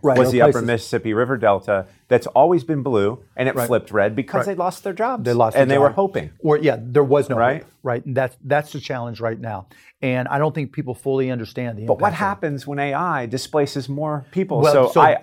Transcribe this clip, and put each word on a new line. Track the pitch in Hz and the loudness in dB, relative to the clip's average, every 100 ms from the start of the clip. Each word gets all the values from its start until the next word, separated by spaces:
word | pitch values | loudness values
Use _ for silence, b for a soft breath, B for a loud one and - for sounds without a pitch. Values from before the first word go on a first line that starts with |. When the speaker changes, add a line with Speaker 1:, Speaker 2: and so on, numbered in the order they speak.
Speaker 1:
Right, | 147 127 | 2 4
Speaker 2:
was | 127 | 4
Speaker 1:
no | |
Speaker 2:
the | 123 | 6
upper | 117 | 4
Speaker 1:
places. | 123 113 | 4 0
Speaker 2:
Mississippi | 113 - 117 110 | -4 -2 -4 -2
River | 107 123 131 | -2 -2 0
Delta | 107 98 - 98 92 b _ | 2 2 0 -2 -4 b _
that's | 123 - | 2 4
always | 123 151 175 | 4 4 2
been | - 147 | 0 -4
blue, | 131 110 101 127 - - | 0 0 0 -2 -10 -4
and | 131 | -2
it | 127 | 0
Speaker 1:
Right. | 120 | 0
Speaker 2:
flipped | 113 - | 0 0
red | 104 101 | 0 0
because | 107 - 202 202 | 0 -4 -4 -2
Speaker 1:
Right. | |
Speaker 2:
they | |
lost | 180 180 - | -2 -4 -6
their | 196 | -8
jobs. | 170 233 247 | -4 -4 -2
Speaker 1:
They | 123 | -2
lost | 120 113 139 | 2 2 4
Speaker 2:
And | 131 | 2
Speaker 1:
their | |
Speaker 2:
they | 139 | 4
were | 143 | 2
Speaker 1:
job. | 147 | 2
Speaker 2:
hoping. | 196 123 76 - | -2 -4 -8 -6
Speaker 1:
Or, | 160 147 | 0 2
yeah, | 151 117 | 2 -2
there | 117 135 | 0 0
was | 143 143 131 | 4 2 2
no | 117 | 0
Speaker 2:
Right? | 120 147 | 0 0
Speaker 1:
hope, | - _ | -8 _
right? | 131 120 139 | -6 -6 -4
And | 131 | -4
that's, | 127 - | -4 -6
that's | 131 143 147 | -2 -2 -2
the | 147 | -8
challenge | - 131 120 107 | -8 -8 -8 -6
right | 113 113 | -6 -6
now. | 113 101 92 b b _ | -8 -10 -10 b b _
And | 135 127 127 | -4 -2 -2
I | 139 | 0
don't | 151 | -2
think | 156 135 | -2 -6
people | - 131 | -8 -10
fully | 120 139 135 131 | -8 -4 -2 -2
understand | 123 104 - 123 104 | -4 -8 -8 -10 -6
the | |
Speaker 2:
But | 113 - | -2 0
what | 202 | 0
Speaker 1:
impact | |
of | 165 | -2
it. | 202 | -4
Speaker 2:
happens | 196 160 139 143 | -4 -6 -8 -8
when | 143 | -6
A | 143 | -4
I | 139 180 147 120 | -2 -4 -4 -4
displaces | 123 - 151 143 143 127 | -6 -4 -2 -2 -4 -8
more | 139 156 147 135 | -6 -6 -6 -6
people? | 185 190 123 | -4 -2 2
Speaker 1:
Well, | 147 | 4
Speaker 2:
So | 143 127 | 6 4
Speaker 1:
so | 165 | 6
Speaker 2:
I, | 151 - | 4 4